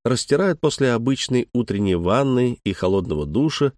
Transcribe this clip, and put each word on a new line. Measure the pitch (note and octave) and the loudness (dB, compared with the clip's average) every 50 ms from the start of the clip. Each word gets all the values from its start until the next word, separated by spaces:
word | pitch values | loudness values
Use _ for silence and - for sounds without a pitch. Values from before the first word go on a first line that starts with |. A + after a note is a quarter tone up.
| _ | _
растирают | A2+ G#2 - - - C#3 D3+ G3 F#3+ E3 - | -2 -2 -2 0 0 0 2 2 0 0 0
после | - D3+ - - C#3 B2+ | 0 -2 0 2 0 0
обычной | A#2+ A2+ A#2 C3 C3+ - - - B2+ B2 A#2 - | 2 0 0 0 -2 -2 -2 -2 0 -2 -2 0
утренней | - A#2+ A#2 - G2+ G2+ G#2 G2 F#2 | -2 -4 -2 -2 -2 0 2 2 0
ванны | E2+ E2+ F2+ G#2 B2+ C#3 C3+ B2+ B2 B2+ B2 A#2+ - _ | 0 2 0 2 2 2 2 2 2 0 0 -2 -4 _
и | G2+ | -6
холодного | F2+ - F#2 F2+ G2 G2 F2 - D#2+ D2+ D2+ | -4 -2 0 0 0 0 0 -2 -4 -4 -4
душа | C#2+ D2+ A#2+ D3 D#3 - - C#3+ C3+ - | -2 0 0 0 0 0 0 -2 -2 -2